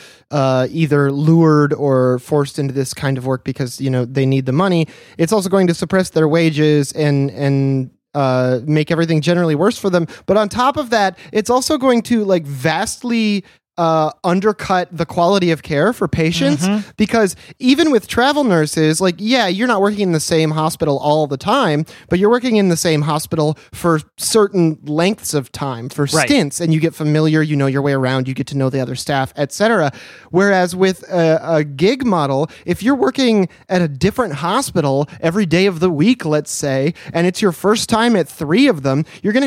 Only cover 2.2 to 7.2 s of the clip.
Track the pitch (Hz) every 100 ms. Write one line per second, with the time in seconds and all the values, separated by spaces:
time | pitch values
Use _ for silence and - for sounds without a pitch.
2.2 | - 151 139 - 139 131 135 - 139 131
3.2 | 131 127 - 131 123 - 135 127 123 135
4.2 | 131 135 127 139 190 170 156 - - -
5.2 | 165 220 180 196 175 165 175 190 185 160
6.2 | 156 165 165 147 151 151 139 - 147 139